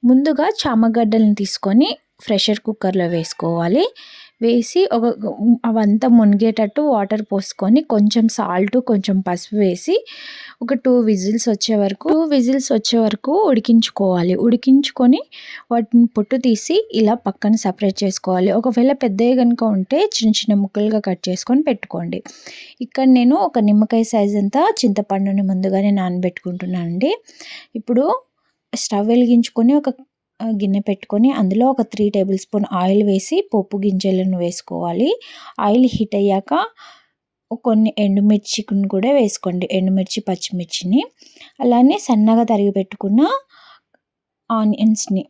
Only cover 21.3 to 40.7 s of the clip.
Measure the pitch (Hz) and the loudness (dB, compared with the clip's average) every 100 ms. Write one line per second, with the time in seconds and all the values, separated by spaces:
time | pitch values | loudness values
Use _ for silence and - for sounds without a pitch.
21.3 | 185 - 254 311 202 - - 170 175 - | -6 -2 0 0 -4 -6 -10 -8 -10 -12
22.3 | - - - - - 233 - 262 254 240 | -20 -20 -20 -20 -14 -10 -2 4 4 4
23.3 | 311 381 262 208 208 214 233 226 226 202 | 2 0 0 2 2 2 0 0 0 0
24.3 | 208 202 262 359 - 240 202 202 196 196 | 0 -2 0 0 0 0 0 -2 -2 -2
25.3 | 196 196 190 190 190 202 202 180 180 180 | -2 -2 -2 -2 0 0 0 -2 -2 -4
26.3 | 180 185 180 180 180 170 175 262 453 _ | -6 -10 -8 -6 -6 -4 -2 -2 -4 _
27.3 | - - - - 233 - 240 294 508 _ | -20 -20 -20 -14 -14 -2 0 0 -2 _
28.3 | _ _ _ _ - - 208 208 233 240 | _ _ _ _ -10 -4 -2 2 2 4
29.3 | 240 233 - 233 294 294 262 - _ _ | 4 2 0 2 2 0 -8 -14 _ _
30.3 | _ 226 214 202 196 202 196 - 208 247 | _ -6 -4 -2 -2 -2 -6 -4 0 2
31.3 | 277 196 208 247 269 247 - 208 202 190 | 2 0 2 2 2 -4 0 -2 0 -2
32.3 | 190 - 208 208 190 185 202 202 196 - | -2 -4 -4 -2 -2 2 2 2 0 0
33.3 | 330 392 220 190 208 202 185 190 185 185 | -4 -2 -2 -2 -2 -2 -2 0 0 -2
34.3 | 185 175 180 - 170 175 170 262 480 - | -2 -4 -6 -10 -8 -6 -2 -2 -2 -8
35.3 | - - - 208 254 254 - 214 202 196 | -20 -20 -6 0 2 2 0 -4 -2 0
36.3 | 196 196 302 440 _ - - _ _ _ | 0 -2 -4 -4 _ -20 -20 _ _ _
37.3 | _ _ 233 254 220 220 - 208 196 208 | _ _ -8 0 2 2 0 0 2 2
38.3 | 214 - - 214 196 196 196 226 285 220 | 2 0 -10 -4 -2 -2 -2 0 2 2
39.3 | - - 180 180 190 190 190 190 - - | -2 -6 -6 -4 -2 0 0 -2 -6 -6
40.3 | 180 - 180 170 | -6 -6 -8 -8